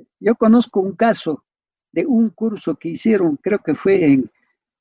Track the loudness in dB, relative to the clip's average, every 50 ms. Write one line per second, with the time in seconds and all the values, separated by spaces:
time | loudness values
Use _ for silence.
0 | -20 _ _ -6 -2 -2 0 2 4 4 4 4 2 0 -2 -4 -4 -4 -2 -2
1 | 0 0 0 -2 -4 -8 -8 -8 _ _ _ _ _ _ _ _ _ _ -6 -4
2 | -2 0 2 2 0 0 -2 -4 -6 -6 -6 -6 -6 -8 -8 -6 -8 -10 -10 -4
3 | -2 0 0 2 2 0 -2 -4 -4 -4 -4 -4 -4 -4 -6 -2 0 0 2 2
4 | 4 4 2 2 0 -4 _ _ _ _ _ _ _ _ _ _